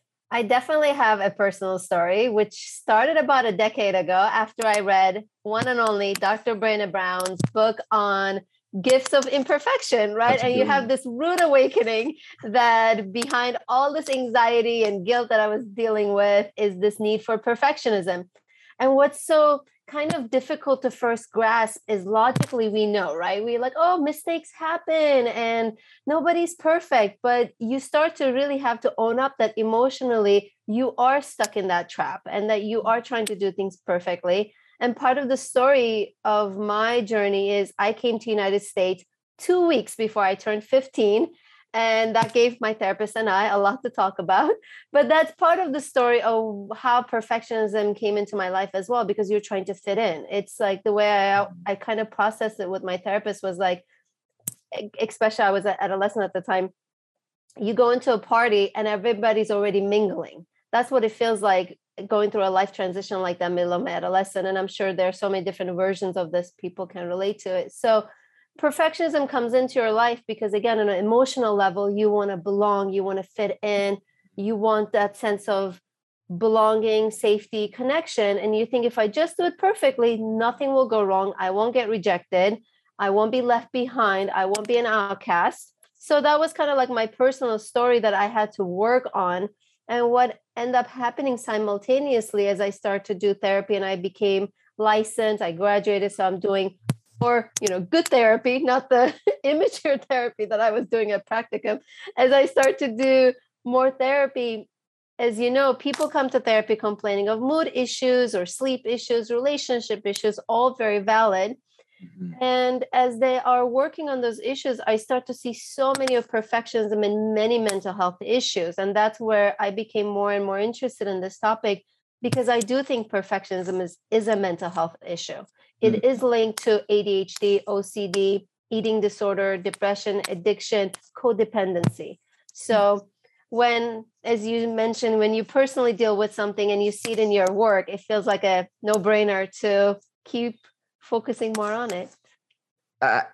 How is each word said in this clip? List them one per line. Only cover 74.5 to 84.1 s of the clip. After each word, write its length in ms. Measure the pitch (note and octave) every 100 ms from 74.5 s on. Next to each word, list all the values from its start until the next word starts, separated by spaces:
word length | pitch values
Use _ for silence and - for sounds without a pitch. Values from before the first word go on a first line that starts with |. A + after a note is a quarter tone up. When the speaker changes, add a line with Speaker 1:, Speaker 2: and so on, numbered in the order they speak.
Speaker 1:
want 380 | G#3+ A3 G#3+ G#3
that 240 | A3 G3+ G3+
sense 320 | A3 G3+ -
of 320 | G3 G3 F3+ _ _ _ _ - F3
belonging, 760 | A3+ A3 A3 A3 A3 G#3+ A3
safety, 560 | G#3+ G#3+ G#3 G#3 A3 G#3
connection. 680 | A3+ B3+ D#4 D#4+ - G3+ G3+
And 180 | G#3
you 120 | G#3+ A3+
think, 180 | B3
"If 140 | A#3 A#3
I 100 | G#3+
just 300 | D4+ E4 -
do 60 |
it 120 | F4 -
perfectly, 640 | F#4+ A4 C#4 C4 A#3 A3+
nothing 560 | A3 A3 A#3 A#3+ C#4
will 120 | C4+ B3
go 160 | A3+
wrong. 300 | G3 F#3+ G3 F#3+
I 100 | F#3+
won't 240 | F#3+ A#3
get 160 | B3 A3
rejected. 720 | A3 G3 F3 - F3+ G3 A3+ _ _ _ -
I 100 | G3+
won't 240 | G3+ A3
be 80 | B3+
left 320 | A#3+ A#3+ -
behind. 580 | C4 B3 B3 G#3+